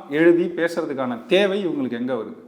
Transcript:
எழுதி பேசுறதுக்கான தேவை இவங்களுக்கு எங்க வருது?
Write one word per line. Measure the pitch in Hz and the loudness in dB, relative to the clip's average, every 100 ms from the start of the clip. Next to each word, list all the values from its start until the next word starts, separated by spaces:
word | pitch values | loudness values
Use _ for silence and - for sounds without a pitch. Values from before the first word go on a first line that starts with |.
| - | -4
எழுதி | 147 165 170 - - | 4 6 6 2 -2
பேசுறதுக்கான | 165 170 156 135 127 117 - | -2 -2 -4 -4 -4 -4 0
தேவை | 180 202 196 185 | 2 2 0 -4
இவங்களுக்கு | 139 127 117 | -4 -4 -4
எங்க | 123 | -4
வருது? | 123 107 - | -4 -6 -12